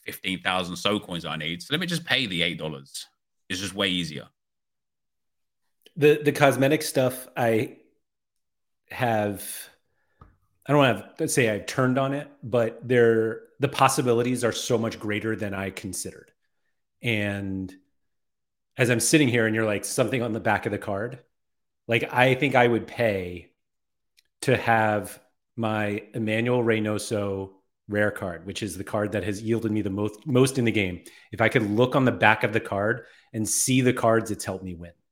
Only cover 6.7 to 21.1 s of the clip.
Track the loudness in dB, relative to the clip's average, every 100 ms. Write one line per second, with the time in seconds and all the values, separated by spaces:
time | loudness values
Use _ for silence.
6.7 | 2 0 0 0 -2 -10 -2 2 2 0
7.7 | -8 _ _ _ _ _ _ _ _ _
8.7 | _ _ -4 0 0 -2 -4 -10 -14 -16
9.7 | _ _ _ _ _ -20 _ _ _ 0
10.7 | 4 4 2 -6 -6 -2 2 2 0 -4
11.7 | 0 2 2 0 -4 -10 _ -2 0 0
12.7 | -4 0 4 6 4 2 -4 -14 _ -4
13.7 | 4 4 4 2 2 2 0 -2 -2 -2
14.7 | 0 -2 -6 -4 -4 -4 -4 -6 -6 -6
15.7 | -8 -10 -8 -10 -14 -20 _ _ _ _
16.7 | _ _ _ -4 -2 -2 -4 -6 -6 -8
17.7 | -12 _ _ _ _ _ _ _ _ _
18.7 | 0 2 2 4 4 4 4 2 2 0
19.7 | -2 -4 -2 0 0 -2 -2 0 0 0
20.7 | -6 -4 -6 -6